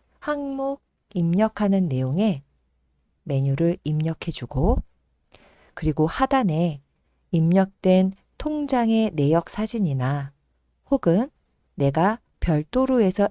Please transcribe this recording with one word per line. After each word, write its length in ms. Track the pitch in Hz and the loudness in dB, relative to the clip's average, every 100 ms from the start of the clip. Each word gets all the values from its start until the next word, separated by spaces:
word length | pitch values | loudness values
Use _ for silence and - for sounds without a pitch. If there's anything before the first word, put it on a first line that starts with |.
| _ _ | _ _
항목 600 | - 294 285 269 269 277 _ _ _ | -6 -6 -4 -6 -6 -8 _ _ _
입력하는 760 | 190 170 175 214 - 208 196 180 | -4 0 2 0 0 0 0 0
내용에 560 | 127 127 151 220 143 - _ _ _ _ _ _ _ | -2 -2 0 0 -2 -8 _ _ _ _ _ _ _
메뉴를 540 | - 139 139 135 170 175 | -6 -2 -2 0 0 -2
입력해 480 | 147 151 160 160 - | -4 -2 -2 -4 -8
주고 460 | - 120 131 170 254 - _ _ _ _ _ _ _ _ | -8 -6 -2 2 0 -2 _ _ _ _ _ _ _ _
그리고 340 | - 156 147 156 | -6 -4 0 0
하단에 720 | - 262 269 220 156 170 143 _ _ _ _ - | 0 0 0 0 0 -2 -4 _ _ _ _ -4
입력된 840 | 170 160 185 190 _ 185 185 190 190 _ - | 0 2 2 2 _ 2 4 2 -2 _ -10
통장의 760 | 302 302 285 254 226 226 220 | -6 -4 -2 0 2 2 0
내역 360 | 156 143 160 - | 0 2 2 0
사진이나 840 | - 220 233 185 135 127 143 139 _ _ _ _ _ - | -6 -6 -2 -2 0 -2 -4 -6 _ _ _ _ _ -4
혹은 400 | 277 - 175 269 _ _ _ _ - | 0 2 2 0 _ _ _ _ -2
내가 440 | 139 143 185 226 _ - | 0 2 0 0 _ -6
별도로 640 | - 151 151 247 262 254 | 0 0 0 -2 0 2
해서 280 | 196 185 202 | 2 2 -2